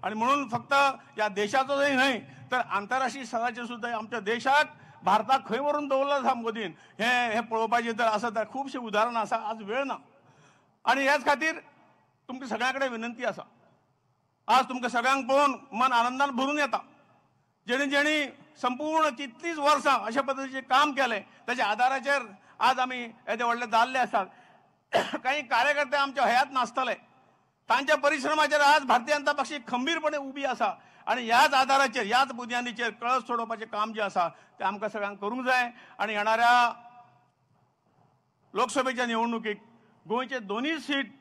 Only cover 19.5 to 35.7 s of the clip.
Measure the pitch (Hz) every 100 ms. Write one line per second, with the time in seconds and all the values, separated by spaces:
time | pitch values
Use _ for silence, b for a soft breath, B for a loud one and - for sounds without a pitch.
19.5 | 320 285 294 285 254 208 233 269 269 269
20.5 | 269 262 262 302 269 254 214 - B -
21.5 | 247 214 214 247 269 247 277 226 196 b
22.5 | b 233 254 254 254 233 - - 220 240
23.5 | 240 240 226 240 262 247 220 190 b b
24.5 | b b _ _ - - 302 269 294 254
25.5 | 233 269 285 277 285 277 269 233 240 269
26.5 | 269 233 - 254 196 _ _ _ _ _
27.5 | _ _ 240 277 294 285 302 269 311 294
28.5 | 294 285 302 269 247 233 294 285 294 269
29.5 | 294 - 247 262 330 311 294 277 277 269
30.5 | 233 214 170 B B B 240 233 233 294
31.5 | 269 262 269 269 233 202 240 269 240 240
32.5 | 240 240 226 233 220 240 262 240 240 226
33.5 | 226 220 208 214 220 202 190 170 - _
34.5 | _ 190 202 214 214 202 202 202 247 254
35.5 | 254 240